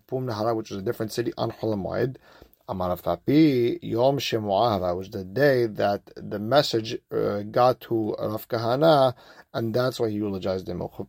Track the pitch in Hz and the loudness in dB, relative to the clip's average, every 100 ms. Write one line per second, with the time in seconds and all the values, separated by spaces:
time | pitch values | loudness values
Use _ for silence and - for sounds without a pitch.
0 | - 131 127 107 110 113 113 101 98 - | -8 -6 -4 -2 -2 -2 -6 -8 -6 -6
1 | 110 - 117 - 117 - 113 104 85 95 | -6 -4 -4 -4 -6 -4 -4 -2 -4 -2
2 | 131 131 _ - - _ - 92 90 87 | -2 -4 _ -20 -20 _ -8 -4 -2 -2
3 | - 85 - 143 160 123 117 117 107 110 | -2 -2 2 6 6 4 0 -2 -4 2
4 | 131 139 - 113 104 98 120 98 90 90 | 2 2 -2 -2 0 2 4 2 0 -4
5 | 95 101 92 101 143 127 117 101 104 101 | -6 -10 -6 2 4 4 0 0 0 0
6 | - - 104 104 107 139 143 117 110 120 | -6 -16 -10 -6 2 2 4 -2 -4 -10
7 | - 113 107 101 104 123 123 120 - 113 | -6 -2 -2 -2 -2 2 4 2 -2 -2
8 | 107 - 107 107 - 117 113 127 160 147 | -2 -4 -4 -6 -6 -4 0 4 6 6
9 | 131 - - - - 135 113 113 127 120 | 4 0 -16 -20 -10 -6 -2 0 -2 -2
10 | 113 104 104 98 95 92 90 90 - - | -2 -2 -4 -4 -2 -4 -4 -8 -8 -10